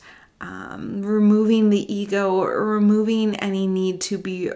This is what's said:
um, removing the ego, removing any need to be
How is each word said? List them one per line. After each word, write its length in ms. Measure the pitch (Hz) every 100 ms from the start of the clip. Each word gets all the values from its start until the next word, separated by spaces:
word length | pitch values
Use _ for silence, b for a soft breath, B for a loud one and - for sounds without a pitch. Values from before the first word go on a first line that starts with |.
| B B B -
um, 640 | 175 92 - - - 202
removing 680 | 202 214 208 214 214 226 214
the 240 | 202 -
ego, 480 | 202 202 196 196 185
removing 960 | 180 - 214 214 208 214 220 220 214 202
any 320 | 202 190 190
need 320 | 190 185 185
to 160 | - 196
be 320 | 190 185 175